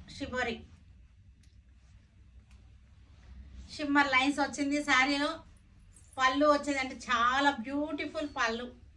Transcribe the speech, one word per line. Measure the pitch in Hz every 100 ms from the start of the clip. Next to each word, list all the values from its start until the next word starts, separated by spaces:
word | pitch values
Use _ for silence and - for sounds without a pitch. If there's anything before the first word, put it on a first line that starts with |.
| -
షిబోరి, | - 269 254 240 226 - - - - - - - - - - - - - - - - - - - - - - - - - - - - - - -
షిమ్మర్ | - 285 285 277
లైన్స్ | 254 277 294
వచ్చింది | 277 - 277 294 285
శారీలో. | 254 269 285 302 330 - - - - - - - -
పళ్ళు | 262 277 302
వచ్చేదంటే | 285 285 277 262 233 -
చాలా | 233 240 269 285 269 240
బ్యూటిఫుల్ | 285 302 311 302 320 294 269
పళ్ళు, | 233 233 247 - -